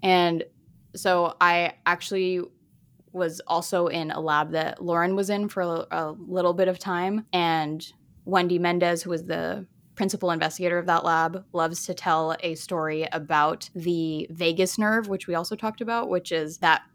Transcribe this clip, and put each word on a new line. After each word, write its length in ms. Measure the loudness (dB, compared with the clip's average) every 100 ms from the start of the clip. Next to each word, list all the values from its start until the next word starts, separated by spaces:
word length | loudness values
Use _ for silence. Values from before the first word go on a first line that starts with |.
And 420 | 4 4 4 2 -4 _ _ -20 _
so 400 | -4 2 2 2 4
I 340 | 4 4 0 -2
actually 560 | -2 -2 -2 -2 0 -2 -6 _ _ _ _ _ _
was 280 | -4 -4 -4 -2
also 420 | -2 0 0 2
in 220 | 0 -4
a 80 | -4
lab 320 | 0 0 2
that 300 | 0 -2 -4
Lauren 340 | -2 2 2 0
was 120 | 0
in 200 | -2 -2
for 140 | -2
a, 240 | -2 -2 -4
a 220 | -4 -4
little 420 | -6 -6 0 2
bit 140 | 4 2
of 100 | 2
time, 480 | -2 -2 0 -2 -2
and 520 | 0 2 2 0 -4 -10 -20 _ -18
Wendy 340 | 0 2 4 2
Mendez, 440 | 2 2 2 0
who 80 | -2
was 140 | -6
the 420 | -4 -4 -4 -6 -10 _ _ -4
principal 340 | -2 0 -2
investigator 480 | 0 0 0 0 0
of 80 | 2
that 180 | 2
lab, 400 | 4 2 2 -2 -8
loves 340 | -2 -2 -2 -8
to 80 |
tell 420 | -6 0 2 2 -2
a 140 | -4
story 540 | -6 -6 -4 -2 -2 -4
about 580 | -6 0 4 4 0 -8
the 520 | -6 -2 0 -2 -4 -6
vagus 480 | -2 0 2 0 2
nerve, 300 | 2 2 0
which 180 | -6 -2
we 80 |
also 220 | -4 -4 -4
talked 240 | -6 -6
about, 280 | -4 -4 0
which 220 | -2 -2
is 260 | -4 -4 0
that 240 | 4 4 2